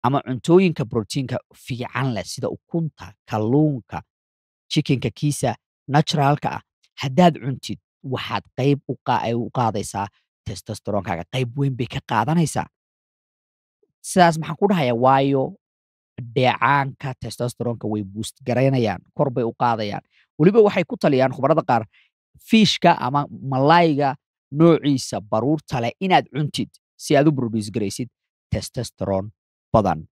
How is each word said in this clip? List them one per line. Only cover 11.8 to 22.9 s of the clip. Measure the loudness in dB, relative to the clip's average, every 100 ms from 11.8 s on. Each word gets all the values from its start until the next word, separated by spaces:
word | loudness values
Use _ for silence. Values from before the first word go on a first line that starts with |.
| -8
ka | -8 -2
qaadanaysaa. | 0 2 2 0 -2 -8 _ _ _ _ _ _ _ _ _ _ _ _ _ -4
Sidaas | 4 4 4
maxaan | -6 -2
ku | 0
dhahayaa? | 2 2 4
Waayo, | 4 4 4 0 -2 -8 _ _ _ _ _ -16
dheecaanka | -6 0 2 2 2 2 0 -6 -12 -10
testosterone-ka | -12 -6 -8 -4 -6 -6 -6
way | -6
boost | -6 -10 -12 -12
garaynayaan, | -4 0 2 2 -2 -4 _
kor | -4 -4
bay | -2
u | -4
qaadayaan. | -2 -2 -2 -4 -8 _ _ _ _
Weliba | 4 6
waxay | 4 4 -4
ku | -2
taliyaan | 0 2 0
khubarada | 0 0 0 2
qaar, | -2 -2 _ _ _ _ _ 2
fiishka | 4 4 4 2